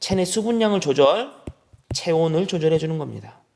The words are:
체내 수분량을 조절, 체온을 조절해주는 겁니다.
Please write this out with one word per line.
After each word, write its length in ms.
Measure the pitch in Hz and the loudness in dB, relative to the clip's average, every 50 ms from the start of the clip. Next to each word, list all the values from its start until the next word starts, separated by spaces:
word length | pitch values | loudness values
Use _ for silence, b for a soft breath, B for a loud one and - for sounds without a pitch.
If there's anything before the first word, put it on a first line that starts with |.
체내 240 | - - 190 190 180 | -4 -2 0 0 0
수분량을 560 | 180 - 220 208 233 233 226 220 208 202 190 | 0 -2 -2 -2 0 0 0 2 2 0 0
조절, 520 | - 147 127 143 139 139 170 220 254 285 - - - - - _ _ _ - _ _ - - | 0 0 4 4 4 4 4 2 -2 -8 -12 -16 -16 -18 -18 _ _ _ -20 _ _ -10 -8
체온을 540 | - - 180 165 160 165 160 156 165 196 190 | -6 -2 0 2 2 2 2 2 0 0 -2
조절해주는 500 | 185 165 156 160 160 156 160 160 160 156 | -2 0 2 2 2 2 0 -2 -4 -6
겁니다. 420 | 143 123 110 104 104 - - _ _ _ _ | -6 -8 -10 -12 -14 -16 -20 _ _ _ _